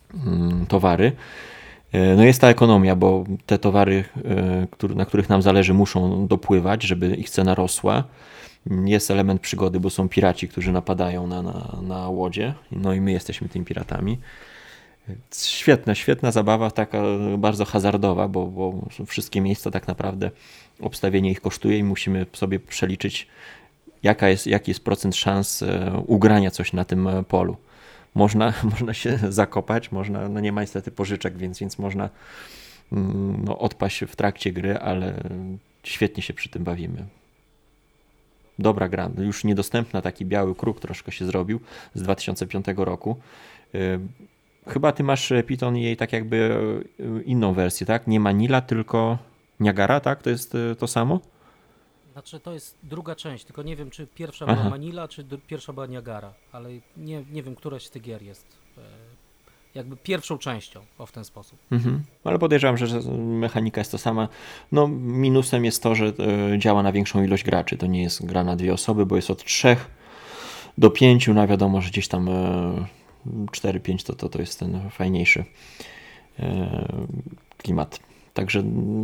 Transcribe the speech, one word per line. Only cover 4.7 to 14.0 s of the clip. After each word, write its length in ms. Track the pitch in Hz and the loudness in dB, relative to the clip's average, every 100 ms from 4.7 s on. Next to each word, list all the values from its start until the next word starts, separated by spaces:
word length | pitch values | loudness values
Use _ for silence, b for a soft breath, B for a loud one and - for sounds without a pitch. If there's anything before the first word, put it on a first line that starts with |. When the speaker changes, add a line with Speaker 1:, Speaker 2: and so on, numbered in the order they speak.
Speaker 1:
który-, 240 | - 98 92 | -4 -2 -2
na 80 | |
których 240 | 95 101 92 | 0 2 4
nam 140 | 98 | 6
zależy, 320 | 95 95 95 | 8 6 8
muszą 520 | 95 98 95 92 95 98 | 6 4 2 2 0 2
dopływać, 560 | 98 - 95 90 113 | 0 4 2 4 0
żeby 320 | 104 90 90 | 0 0 0
ich 160 | 101 - | 0 -2
cena 240 | - 95 | 2 2
rosła. 500 | 92 92 - 98 113 127 B B B B B - 92 | 2 0 0 0 0 -2 B B B B B -4 0
Jest 260 | 98 104 - | 4 2 4
element 300 | 98 95 92 | 2 4 2
przygody, 400 | - 95 95 90 | -2 -2 0 0
bo 100 | 92 | 0
są 180 | - 95 | 0 0
piraci, 400 | - 95 87 87 | 4 2 2 -4
którzy 240 | - 90 | -4 -2
napadają 540 | 90 87 90 90 90 90 | 0 0 0 0 -2 -4
na, 160 | 90 | -6
na, 360 | 90 87 87 92 | -6 -8 -10 -10
na 260 | 92 92 92 | -8 -6 -6
łodzie, 460 | 92 90 98 113 143 - | -4 -4 -2 -4 -6 -10
no 200 | 95 95 | -4 0
i 60 | 95 | 0
my 120 | 98 | 2
jesteśmy 360 | 92 - - 87 | 0 -4 -8 -8
tymi 160 | 90 | -6
piratami. 540 | 87 90 85 92 | -6 -8 -6 -4